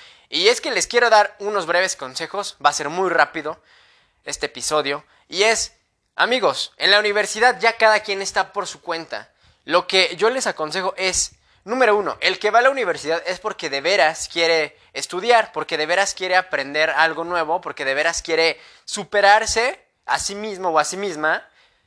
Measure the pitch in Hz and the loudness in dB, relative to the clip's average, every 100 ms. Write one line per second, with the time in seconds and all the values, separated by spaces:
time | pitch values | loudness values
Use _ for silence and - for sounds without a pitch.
0 | - - _ 147 190 240 311 208 - 240 | -20 -20 _ 0 2 2 0 -4 -2 2
1 | 240 214 202 - 202 208 160 175 185 - | 6 6 4 0 -4 -4 0 0 0 -4
2 | 131 127 165 196 196 - 139 143 143 170 | -10 -10 -8 -8 -8 -2 0 0 -4 -2
3 | 190 165 147 165 147 165 _ _ _ _ | 0 2 0 -2 -8 -10 _ _ _ _
4 | _ _ - 143 147 131 - 151 139 143 | _ _ -14 -8 -8 -8 -4 -2 -2 -4
5 | - _ _ 175 214 220 - _ _ _ | -8 _ _ 0 2 2 -4 _ _ _
6 | _ - 185 247 185 131 - - 165 202 | _ -2 0 2 0 -2 -6 -2 2 2
7 | 208 202 196 214 240 226 226 226 220 214 | 2 0 -2 2 2 2 0 2 4 2
8 | 214 196 190 214 185 202 185 - - 165 | 0 -8 -6 -4 -4 -4 -8 -8 -8 -8
9 | 160 110 110 _ _ _ - 165 - 190 | -8 -12 -14 _ _ _ 0 0 2 2
10 | 175 170 208 262 247 175 156 170 185 - | 0 0 -2 0 -4 -4 -6 -4 -6 -4
11 | 185 175 - _ _ _ - 247 240 208 | -4 -2 -4 _ _ _ -6 0 2 2
12 | 180 - 165 185 208 214 254 277 208 147 | 0 -2 -2 0 2 4 4 2 -2 -4
13 | 139 160 160 180 196 190 160 139 147 196 | -4 -4 -4 -6 -8 -8 -6 -4 0 2
14 | 160 160 - 170 165 165 147 - _ 131 | 2 0 -6 -2 2 2 0 -6 _ -12
15 | - 180 226 233 - - 156 160 151 180 | -8 -4 2 4 2 -4 -4 -2 0 0
16 | 196 - 185 180 185 147 135 151 156 143 | 0 -2 0 2 2 -2 -2 0 2 4
17 | 160 156 170 175 156 175 160 139 135 135 | 2 0 -4 -2 -2 -2 -4 -6 -4 0
18 | 156 165 - 160 165 143 - - - - | 0 -2 -2 2 2 0 -8 -20 -12 -10
19 | 180 208 196 208 220 233 247 285 _ _ | -4 4 6 6 4 0 -2 -4 _ _
20 | - 139 - 202 214 190 185 156 151 180 | -6 -4 -4 -8 -10 -6 -2 0 0 -2
21 | 202 151 156 185 - _ _ _ | -6 -4 -2 -2 -6 _ _ _